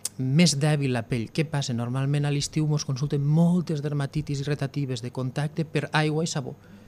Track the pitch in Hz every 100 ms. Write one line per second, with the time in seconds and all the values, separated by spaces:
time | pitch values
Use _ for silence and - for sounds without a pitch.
0 | - - 131 147 175 139 151 151 135 123
1 | 110 127 107 - 151 143 135 117 120 131
2 | 135 147 147 143 - 156 151 147 - 127
3 | 147 143 143 156 170 180 156 151 147 147
4 | 139 151 143 139 139 143 135 147 135 120
5 | 123 131 127 143 151 170 156 151 143 151
6 | 156 151 165 156 127 139 - -